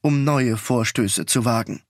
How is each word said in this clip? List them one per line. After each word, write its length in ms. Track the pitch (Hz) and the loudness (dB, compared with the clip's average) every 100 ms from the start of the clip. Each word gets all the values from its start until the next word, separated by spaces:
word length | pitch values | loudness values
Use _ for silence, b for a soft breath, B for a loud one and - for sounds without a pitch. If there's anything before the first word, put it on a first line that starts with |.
um 220 | 151 143 | 2 2
neue 340 | 139 143 127 110 | 2 2 2 0
Vorstöße 680 | - 123 113 - 101 95 82 | 0 0 0 0 0 -2 -2
zu 180 | 127 | 0
wagen. 380 | 120 113 110 101 | 0 -2 -4 -10